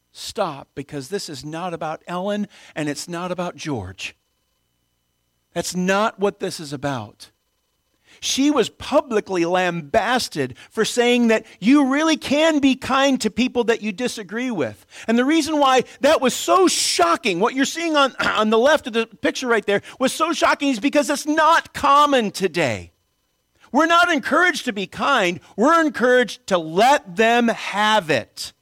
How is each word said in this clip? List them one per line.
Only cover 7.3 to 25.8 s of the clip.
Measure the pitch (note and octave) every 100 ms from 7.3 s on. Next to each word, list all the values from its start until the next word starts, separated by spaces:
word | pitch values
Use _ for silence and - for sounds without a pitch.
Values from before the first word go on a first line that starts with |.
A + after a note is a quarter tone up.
| _ _ _ _ _ _ _ _ _
She | - - C#4
was | D4 G#3
publicly | - - C#4 D4+ G#3+ - F#3+
lambasted | E3+ F3+ F3+ E3+ D3 A3+ G3+ B3 - D#3+ C3 B2+ -
for | -
saying | G#3+ - A#3+ B3 A#3
that | A3 - -
you | F#3+ D4 C4+
really | C4+ D#4+ D#4
can | - C#4+ D#4+ D#4
be | C4+
kind | B3+ - C4 C#4 C4
to | G#3+
people | - B3+ B3
that | A3 A3+
you | G#3+
disagree | F3+ B3 - G3 G#3+ B3+
with. | G#3 A#2+ G2 _ - -
And | A#3
the |
reason | B3+ E4 C#4+ D4+
why | C#4 B3+ - -
that | C4+ D#4
was | C4
so | - - F4 F#4
shocking, | - - - E4+ E4 A#3 E3+
what | A3+
you're | B3+
seeing | C4+ E4 E4+ D4+
on, | C4 -
<clears throat> |
on | D#3+ F#3+ G#3+
the | A3
left | B3+ D4+ C#4
of |
the | A3+ A3+
picture | - D#4+ - B3+
right | A3+ G#3
there, | G3+ - -
was | B3+
so | - D#4+
shocking | E4 D#4+ D4+ C#4+
is | A#3+
because | C#4 D4 C#4+
it's | C#4+ D4+
not | D#4 D#4 E4 -
common | - C#4 C#4 D4 C4+ G#3
today. | - F#3 D#3 D3 G#2 F2 _ _ _ _ _ _ _ _
We're | B3 E4
not | E4+ F4
encouraged | D#4 - D#4 F4+ C#4+ -
to |
be | G#3 F#3+
kind. | - B3+ C4+ F#3 F3 - -
We're | B3 E4